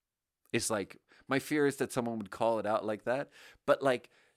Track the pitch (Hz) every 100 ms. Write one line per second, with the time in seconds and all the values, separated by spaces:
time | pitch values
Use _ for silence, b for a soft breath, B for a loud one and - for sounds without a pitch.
0 | _ _ _ _ _ 120 - 107 92 -
1 | _ b - 135 - 151 143 131 123 131
2 | 120 113 98 - 117 110 101 107 107 107
3 | 120 131 - B B B - - 135 123
4 | - b b